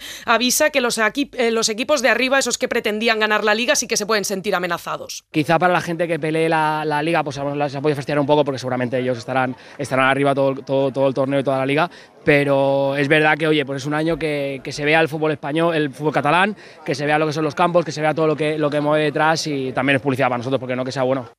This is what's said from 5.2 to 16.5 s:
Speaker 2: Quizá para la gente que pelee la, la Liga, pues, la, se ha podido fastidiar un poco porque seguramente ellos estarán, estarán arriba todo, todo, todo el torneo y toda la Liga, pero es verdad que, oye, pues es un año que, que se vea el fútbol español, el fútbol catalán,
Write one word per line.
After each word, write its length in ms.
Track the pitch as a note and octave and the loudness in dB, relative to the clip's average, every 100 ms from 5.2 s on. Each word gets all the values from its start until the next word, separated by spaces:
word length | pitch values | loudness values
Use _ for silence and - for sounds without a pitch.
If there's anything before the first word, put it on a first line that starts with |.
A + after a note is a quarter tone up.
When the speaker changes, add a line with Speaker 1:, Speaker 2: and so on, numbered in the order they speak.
| _ | _
Speaker 2:
Quizá 260 | D#3 D3+ D#3+ | -2 2 4
para 140 | F3+ | 4
la 80 | F3 | 2
gente 260 | E3+ E3 E3+ | 0 -4 -4
que 140 | E3 | -2
pelee 280 | D#3 D#3+ D#3+ | -2 0 0
la, 360 | D#3+ D#3 D#3 | 2 0 -2
la 180 | D#3 D3 | -2 -2
Liga, 220 | D#3 E3 | 0 0
pues, 120 | D3+ C3+ | -2 -4
la, 320 | C#3+ C#3+ D3 | -6 -2 -4
se 100 | C#3 | -2
ha 20 | |
podido 160 | D3 C#3+ | -2 -2
fastidiar 240 | C#3 D3 | -2 0
un 60 | C#3+ | 2
poco 180 | D3+ | 2
porque 160 | C#3+ C3 | 2 -2
seguramente 360 | B2+ B2 B2 B2+ | -4 -4 -2 -2
ellos 220 | B2+ A#2+ | -2 -4
estarán, 380 | A#2 C3 C3 B2 - - | -4 -2 -2 -4 -14 -10
estarán 300 | C3 C3 C3 | -4 2 2
arriba 300 | C3+ C#3 C#3 | 4 2 2
todo, 180 | C3+ | 0
todo, 380 | C3+ C3+ C3+ C#3 | -2 -2 0 0
todo 160 | B2+ C3+ | 2 0
el 60 | |
torneo 260 | C#3 C3+ C#3 | 0 0 0
y 20 | |
toda 160 | C3 C3 | 0 0
la 80 | C3+ | 0
Liga, 240 | C#3+ F3 - - - | 0 -2 -4 -20 -4
pero 680 | - C#3+ C#3+ C#3 C#3 C#3 C#3 C#3 | 4 4 4 2 2 2 0 0
es 120 | C#3 | 2
verdad 280 | D#3 D3+ D3+ | 4 4 2
que, 120 | D#3 | 2
oye, 180 | D#3 C3+ | 0 0
pues 160 | C#3 | -4
es 40 | C3+ | -4
un 80 | |
año 260 | D3+ D#3+ D#3+ | -2 -2 -2
que, 400 | D#3 D3 C#3 C3+ | -2 -4 -4 -6
que 80 | D3 | -10
se 140 | C#3 | -4
vea 160 | C#3+ D#3+ | 2 4
el 80 | D#3+ | 2
fútbol 240 | D#3+ D#3 | 0 -2
español, 420 | D3 D3 D3+ E3+ | -2 -4 0 0
el 160 | D#3+ D3+ | 0 -2
fútbol 220 | B2+ D3+ | -2 -2
catalán, 440 | C#3 C#3+ E3 G3+ | 0 2 2 2